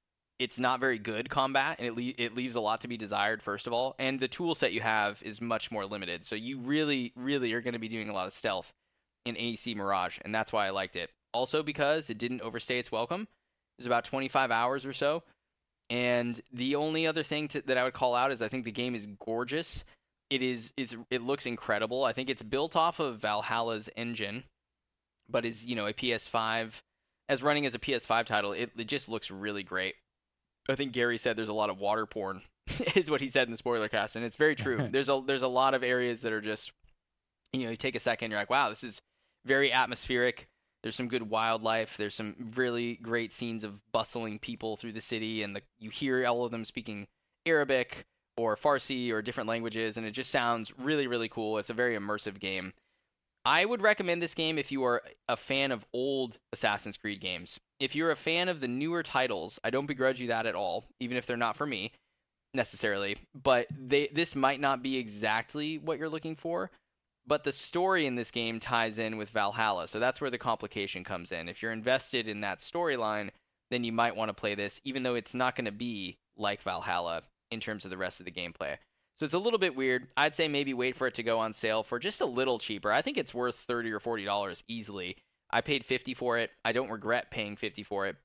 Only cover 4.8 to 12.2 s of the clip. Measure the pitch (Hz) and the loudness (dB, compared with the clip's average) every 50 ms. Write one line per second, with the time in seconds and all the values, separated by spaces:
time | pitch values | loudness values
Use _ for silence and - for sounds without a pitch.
4.8 | 110 113 110 107 104 104 104 - - 110 107 - 117 117 113 110 - - 117 104 | 2 2 4 4 2 2 0 -4 -8 -10 -8 -6 -4 -2 -2 -2 -2 -4 -4 -4
5.8 | 98 98 107 101 92 87 87 85 - - 107 107 113 123 135 131 120 131 147 156 | -4 -4 -4 -6 -4 -4 -6 -6 -6 -6 -6 -6 -4 -6 -8 -6 -2 0 2 2
6.8 | 156 147 143 131 123 117 - 123 123 139 143 139 123 113 110 120 113 123 120 113 | 4 2 2 0 0 -4 -6 -6 -2 0 0 2 2 0 0 0 -2 -2 -4 -4
7.8 | 113 110 113 113 107 104 101 95 92 98 - - - 110 95 90 - - - _ | -4 -6 -6 -6 -4 -4 -4 -4 -4 -4 -4 -2 -2 0 0 -2 -4 -10 -16 _
8.8 | _ _ _ _ _ _ _ _ - 120 113 - 117 120 113 - - 120 113 104 | _ _ _ _ _ _ _ _ -8 -8 -4 -4 -2 -4 -4 -4 -4 -4 -4 -2
9.8 | 98 98 98 92 90 85 - - - 101 107 110 107 - - 110 101 95 95 98 | 0 2 2 2 2 0 -2 -6 -6 -2 0 0 0 2 2 0 2 2 0 -2
10.8 | 95 90 - 87 82 - _ _ _ _ - 120 127 - - 156 151 151 147 151 | -2 -2 -4 -6 -8 -8 _ _ _ _ -2 -2 0 2 0 0 0 0 0 2
11.8 | 143 143 156 160 147 - 110 104 | 4 4 4 2 0 -4 -6 -4